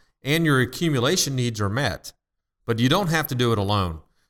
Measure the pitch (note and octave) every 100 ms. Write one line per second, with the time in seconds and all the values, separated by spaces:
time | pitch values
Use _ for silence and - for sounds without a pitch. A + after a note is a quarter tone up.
0 | _ _ B2+ D#3+ E3 C3+ B2 - E3+ C#3
1 | B2 F#3+ - C3 A#2+ A2 G2+ A2 C3+ D2+
2 | - - _ _ _ _ - A2+ B2+ F3
3 | F#3 D#3+ D3+ B2+ B2 A2 G2 G#2 F2+ D#2+
4 | - _ _